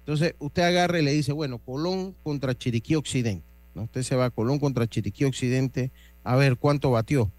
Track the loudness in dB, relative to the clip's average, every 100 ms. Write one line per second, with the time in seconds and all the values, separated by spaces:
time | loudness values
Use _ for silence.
0 | -4 -2 -2 -2 -6 0 2 4 2 2
1 | 2 2 0 -2 -4 -8 -8 -4 -2 -2
2 | -4 -8 -6 -4 -2 -2 -2 -2 0 -2
3 | 0 -2 -2 -4 -8 -20 -16 -10 -8 -6
4 | -2 0 0 0 0 0 0 0 -2 -2
5 | -4 -2 -2 0 0 0 0 -2 -4 -6
6 | -20 -14 0 4 4 4 2 2 4 2
7 | 2 2 0